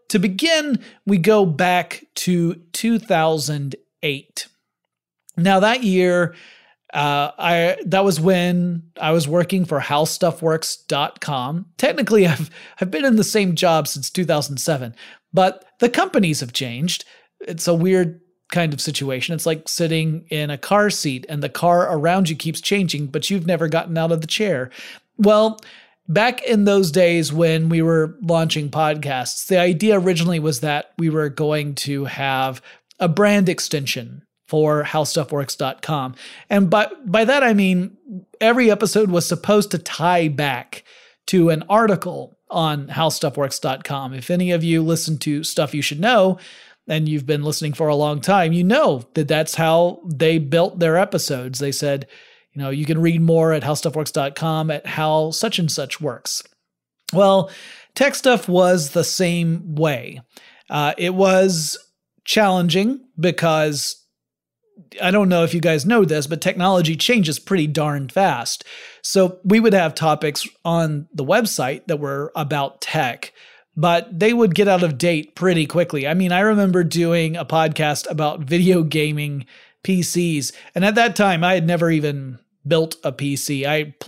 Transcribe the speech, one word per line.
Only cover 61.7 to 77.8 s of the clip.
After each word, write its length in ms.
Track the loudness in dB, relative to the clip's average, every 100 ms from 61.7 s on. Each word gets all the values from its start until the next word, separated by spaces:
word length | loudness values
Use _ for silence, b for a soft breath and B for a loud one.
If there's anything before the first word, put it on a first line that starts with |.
| -8 _ _ _ _ -2
challenging 720 | 4 4 4 2 2 0 -2 -8 -2
because 800 | -2 2 0 2 0 -2 -6 -10 _ _ _ _ _ _ _ -20 _ -4
I 100 | 0
don't 180 | 2 4
know 140 | 4
if 100 | 2
you 80 | 0
guys 240 | 0 2 2
know 180 | 4
this, 240 | 4 0 -2
but 140 | -2
technology 540 | -2 0 2 4 2 0
changes 440 | 2 2 2 -2
pretty 280 | -2 0 0
darn 420 | -2 -2 -4 -4
fast. 560 | 0 2 0 -4 -10 B B B B
So 360 | -2 2 2 0
we 160 | 2 4
would 140 | 6
have 220 | 4 2 0
topics 520 | 0 0 -2 -6 -10 -8 -2
on 420 | 0 0 -4 -8
the 100 | -6
website 640 | 0 0 0 -2 -4 -6 -6
that 120 | -6
were 320 | -4 -6 -6 -6
about 460 | -4 -4 -4 -8
tech, 500 | -6 -2 -2 -4 -14 b b b b -2
but 420 | 2 2 -2 -2
they 140 | 0
would 220 | 4 4 4
get 120 | 4
out 160 | 4
of 140 | 2 0
date 380 | 0 0 -4 -2
pretty 300 | 0 2 0
quickly. 420 | 0 -2 -2 -2
I 60 |
mean, 180 | 0 0
I 100 | 2
remember 420 | 2 2 2 2
doing 540 | 2 0 2 2 0 -4
a 80 | -2
podcast 640 | 0 2 0